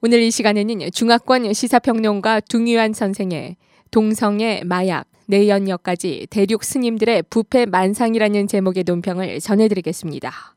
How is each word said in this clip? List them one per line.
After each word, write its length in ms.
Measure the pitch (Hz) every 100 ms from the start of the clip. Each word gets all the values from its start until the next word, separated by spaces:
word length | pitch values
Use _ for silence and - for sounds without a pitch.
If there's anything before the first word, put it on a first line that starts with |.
오늘 220 | 233 240
이 80 | 226
시간에는 600 | 226 214 208 208 226 160
중화권 600 | - 233 233 - 254 226
시사평론가 880 | 208 240 247 254 233 220 202 202 220
둥유한 540 | - 233 233 233 220
선생의 600 | 214 202 190 190 165 - 180 _ _ _
동성애, 720 | - 214 220 214 208 226 202
마약, 400 | 175 180 185 160 131 _ -
내연녀까지 1000 | 202 208 196 196 180 - 180 185 147 -
대륙 340 | 214 196 220
스님들의 600 | - 277 240 226 220 220 160
부패 380 | 233 214 262 233
만상이라는 840 | 180 190 208 233 226 214 208 202
제목의 360 | 208 190 185 180
논평을 540 | 175 175 180 185 101
전해드리겠습니다. 920 | - 208 220 202 160 170 170 139 127 - -